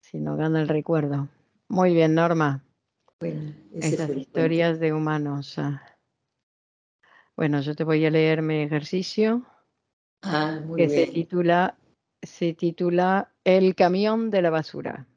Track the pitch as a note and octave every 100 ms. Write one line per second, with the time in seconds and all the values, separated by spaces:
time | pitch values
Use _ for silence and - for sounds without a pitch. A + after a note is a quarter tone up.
0 | _ D#3+ D3+ D3+ D#3 D#3+ D#3 D3+ D3 E3
1 | D3 C#3+ C#3+ _ _ _ _ F#3 F#3 E3+
2 | D#3+ D#3+ E3+ E3 D3 C3+ _ _ _ _
3 | _ _ E3+ D3+ D3+ - - E3 D#3 D#3
4 | D3+ G3 - E3+ E3 E3 E3+ D#3+ D#3+ D#3
5 | D#3 D3+ D3 C#3+ C#3 - C#3+ C#3 - _
6 | _ _ _ _ _ _ _ _ _ _
7 | _ _ _ - D#3+ D3 C#3 D3+ D#3+ D#3
8 | D#3+ D#3+ D#3 D#3+ D#3 D#3 D3 D3+ D3 F#3
9 | F#3 - G#3+ A#3 - _ _ _ _ _
10 | _ _ G3 D3+ D3+ D#3 D#3 E3 D#3+ D3
11 | E3 E3 E3 F3+ E3+ F3 F#3 - _ _
12 | _ _ - - F3 E3 E3+ E3 F3+ F3
13 | F#3 F#3+ - _ - F#3 F#3+ F3 F3+ F#3
14 | G#3 A3 A3+ G3+ F3 D#3+ D3 C#3+ C3 -
15 | C3